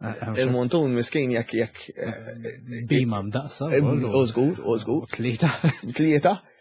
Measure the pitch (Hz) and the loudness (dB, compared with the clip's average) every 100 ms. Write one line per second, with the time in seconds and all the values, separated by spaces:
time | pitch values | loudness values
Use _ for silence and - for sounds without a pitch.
0 | 110 104 - 110 131 127 123 170 143 120 | -8 -6 -4 0 2 2 2 2 2 2
1 | 120 156 131 117 117 113 113 - - - | 0 0 0 0 0 -2 -2 -4 -16 -10
2 | - 113 113 117 117 - 123 120 117 143 | -10 -10 -12 -12 -12 -12 -14 -10 0 2
3 | 123 104 101 131 143 - 143 139 143 120 | 2 0 -2 -6 -6 -8 0 2 4 2
4 | 123 117 123 113 139 180 - 113 104 139 | 2 2 2 2 0 0 -2 -2 0 -4
5 | - - 117 117 165 - 165 - - 123 | -4 -4 -4 2 2 2 0 0 -8 0
6 | 156 147 175 196 - _ | 4 6 4 2 -6 _